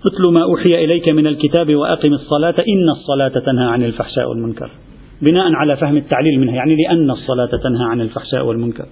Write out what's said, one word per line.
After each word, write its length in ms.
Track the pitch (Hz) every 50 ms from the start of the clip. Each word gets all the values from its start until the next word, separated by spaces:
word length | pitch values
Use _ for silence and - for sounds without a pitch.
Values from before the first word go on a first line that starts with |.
| -
"اتل 280 | 196 196 196 185 175 170
ما 100 | 165 165
أوحي 400 | 185 175 - - 180 175 170 165
إليك 280 | 151 170 170 170 165 151
من 140 | 156 151 156
الكتاب 480 | 147 147 151 147 147 170 170 151 151
وأقم 380 | 143 143 165 170 - - 151 147
الصلاة 420 | 143 139 - 151 147 151 170 175 - 175 -
إن 220 | 208 190 180 160
الصلاة 560 | 143 135 - - 139 139 139 135 131 131 120
تنهى 200 | 139 131 123 127
عن 180 | 123 117 123 123
الفحشاء 460 | 117 110 - 113 - - 131 120 123
والمنكر"، 400 | 120 113 117 117 113 - - - - - - - - - - - - -
بناء 320 | 143 147 165 180 190 175 160
على 240 | 135 147 151 143 135
فهم 200 | 165 143 147 147
التعليل 420 | 143 - 147 127 139 160 147 131
منها، 160 | 131 123 113
يعني 200 | 127 123 151 160
لأن 360 | 151 160 180 170 170 160 135
الصلاة 380 | 127 - - - 131 123 123 120 123 120 -
تنهى 220 | 135 123 117 117
عن 160 | 113 113 120
الفحشاء 440 | 117 110 - 120 - - 135 127 135
والمنكر. 400 | 123 113 113 117 120 110 - - -